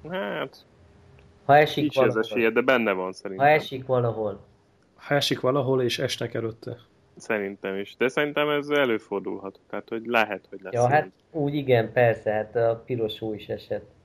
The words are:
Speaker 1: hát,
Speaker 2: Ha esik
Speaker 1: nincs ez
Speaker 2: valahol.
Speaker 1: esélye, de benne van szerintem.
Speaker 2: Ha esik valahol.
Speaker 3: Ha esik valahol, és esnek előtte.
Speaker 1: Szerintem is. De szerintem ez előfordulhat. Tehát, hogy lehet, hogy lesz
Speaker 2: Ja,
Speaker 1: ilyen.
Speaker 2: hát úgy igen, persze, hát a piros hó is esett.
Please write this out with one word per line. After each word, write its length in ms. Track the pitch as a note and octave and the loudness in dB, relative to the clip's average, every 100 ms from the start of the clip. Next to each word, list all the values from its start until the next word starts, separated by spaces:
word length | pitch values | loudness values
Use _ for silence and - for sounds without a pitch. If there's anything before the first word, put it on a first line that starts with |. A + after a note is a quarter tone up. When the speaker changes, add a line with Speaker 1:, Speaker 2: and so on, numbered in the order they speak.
| D#3 | -8
Speaker 1:
hát, 560 | F#3 G3+ E3 C#3 - _ _ - - - - - _ | -8 -6 -6 -8 -12 _ _ -20 -20 -20 -20 -20 _
Speaker 2:
Ha 100 | - C#3+ | 6 6
esik 200 | D3+ - | 6 2
Speaker 1:
nincs 160 | D3 C3+ | 0 4
ez 40 | |
Speaker 2:
valahol. 200 | B2+ A2+ | 2 2
Speaker 1:
esélye, 280 | A2 A2 A2+ | -2 0 2
de 120 | A2+ | 2
benne 300 | B2+ B2+ A2 | 4 2 2
van 200 | F#2 F#2 | 0 -4
szerintem. 340 | F#2+ G2+ F#2+ C#3+ | -8 -12 2 4
Speaker 2:
Ha 40 | |
esik 320 | D3+ - C3 | 4 0 -12
valahol. 540 | B2+ B2+ A#2+ A2 G#2 G2 - _ _ _ _ | -2 0 0 -2 -6 -6 -16 _ _ _ _
Speaker 3:
Ha 200 | _ - | _ -2
esik 240 | C#3+ - B2+ | -2 0 0
valahol, 420 | B2+ C#3+ B2+ C3 | 0 0 0 0
és 180 | B2 - | 0 -2
esnek 340 | B2+ - A#2 | -4 -4 -6
előtte. 440 | A#2+ A2+ A2 B2+ A#2 _ _ _ - | -6 -6 -10 -14 -16 _ _ _ -20
Speaker 1:
Szerintem 580 | - G#2+ G2 G2+ G2 G2 | -4 -4 -4 -6 -6 -6
is. 180 | G2 - | -8 -2
De 100 | B2 | 0
szerintem 420 | D#3 D3 C#3+ D3 | 0 -2 0 0
ez 200 | D3 C#3+ | 0 0
előfordulhat. 920 | D3 C3 A2 - G2 F#2+ F#2+ G2 _ _ | 2 2 0 -2 -6 -6 -10 -10 _ _
Tehát, 200 | G#2 - | -12 -8
hogy 160 | A#2 | -10
lehet, 400 | A2+ A#2+ G#2+ F#2+ _ | -2 0 0 -4 _
hogy 100 | G2 | -14
lesz 120 | F#2+ | -6
Speaker 2:
Ja, 60 | A#2+ | 0
Speaker 1:
ilyen. 120 | B2 | 4
Speaker 2:
hát 200 | D3+ - _ _ | 2 0 _ _
úgy 240 | E3 C#3+ | -4 -2
igen, 360 | D3 C3 A#2+ A2 | -2 2 2 4
persze, 400 | B2+ A#2 A2 A2 | 4 4 2 -2
hát 240 | G#2+ G#2+ | -2 -2
a 280 | A#2+ A2+ A2+ | 0 0 -2
piros 340 | - B2 G#2+ - | -6 -4 -4 -6
hó 140 | A2 | -8
is 140 | G#2 - | -8 -8
esett. 420 | G#2 - G#2 - _ | -10 -8 -10 -10 _